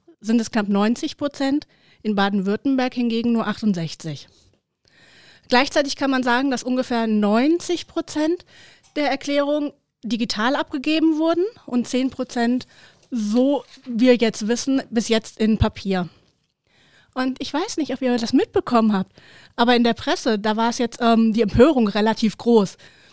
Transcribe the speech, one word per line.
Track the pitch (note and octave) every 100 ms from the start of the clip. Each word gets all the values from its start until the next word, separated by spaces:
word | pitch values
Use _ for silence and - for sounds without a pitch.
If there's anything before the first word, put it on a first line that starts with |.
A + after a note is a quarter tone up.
| _ _
sind | G3 A3+
es | A3
knapp | A3+ G3+
neunzig | G3+ G#3 A#3+ D#4+ -
Prozent, | C#4+ - C4+ D4 - _ _ _
in | G#3+ G3+
Baden-Württemberg | G3 G3+ F#3+ G#3+ C#4 C4+ B3
hingegen | B3 A#3+ A3+ A#3
nur | A3+ G#3
achtundsechzig. | G#3 A3 F3 D#3+ - E3 C#3 - _ _ _ _ _ _ _ _ - - _ -
Gleichzeitig | A#3+ C#4 D#4+ C#4
kann | - C#4
man | C4
sagen, | B3+ A#3+ C#4
dass | B3
ungefähr | B3 B3+ B3+ A#3+ A3+
neunzig | G#3+ G#3 A3 C#4 E4+ - E4+ -
Prozent | - D#4+ D4+ D#4 F4+ - - - _ _ -
der | C#4+
Erklärungen | C4+ C#4 C#4+ C#4+ D4+ D4 - _ _
digital | A3 A3+ A#3 G3+ A3+ C#4
abgegeben | D#4 D4 C#4 D#4 D#4+ D4+
wurden | D#4+ E4+ G4 -
und | - B3 A#3
zehn | B3+ C4
Prozent, | - B3+ B3 A#3 B3 - _ - _ -
so | B3 G#3 A3+ C4 C#4+ - - C4
wir | A#3 B3+ B3
jetzt | A3+ - G#3
wissen, | A#3+ - C4+ -
bis | A3 G#3+
jetzt | A3 - -
in | A3 G#3+
Papier. | A3 - G3 F#3 E3 _ _ _ _ _ _ _ _ _ _
Und | - B3+ B3+
ich | -
weiß | C#4+ G#4 -
nicht, | D4
ob | C4+
ihr | B3+ A#3+
das | A3+
mitbekommen | C4+ A4 G4+ - A#3+ A3
habt, | G3+ F#3+ _ - - -
aber | - A#3+ A#3+
in |
der | A#3+
Presse, | - - F4 C#4+ G#3+
da | G#3+ G#3+
war | A3+
es | A#3+
jetzt, | A#3+ -
ähm, | A#3 A3+ A3+
die | G#3+
Empörung | A3 - C4+ C4+ G#3+
relativ | G#3 G#3+ G#3+ A3 -
groß. | A3+ A#3 F#3+ - - _ _